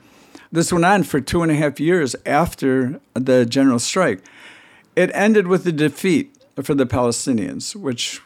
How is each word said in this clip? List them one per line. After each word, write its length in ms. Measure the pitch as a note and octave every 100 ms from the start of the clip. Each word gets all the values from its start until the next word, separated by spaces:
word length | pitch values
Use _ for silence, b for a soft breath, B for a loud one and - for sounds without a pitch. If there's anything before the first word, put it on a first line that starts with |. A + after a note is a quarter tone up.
| B B B B B
this 200 | D#3+ E3
went 140 | F3 F3
on 180 | G3+
for 160 | D#3 D3
two 220 | - F3
and 100 | E3
a 40 | D3+
half 240 | D3+ -
years 360 | D#3 F3+ C3+ - -
after 760 | C#3+ E3+ - C3+ C3 B2+ F#3+ - A#2+
the 300 | C3 B2+ A#2
general 340 | C3+ C3+ A#2
strike. 420 | - F#3+ E3 F#2+ B B B B B B B -
It 160 | F3+
ended 340 | - G#3 G#3+ F3+
with 160 | F#3
the 100 | F3+
defeat 640 | D3+ D3+ - F#3+ D3+ - _ _ -
for 120 | C3+
the 120 | C#3 B2
Palestinians, 920 | C3+ B2 A#2 D3 A2+ D#2 C#2+ - G#3
which, 460 | D3+ A#2+ - -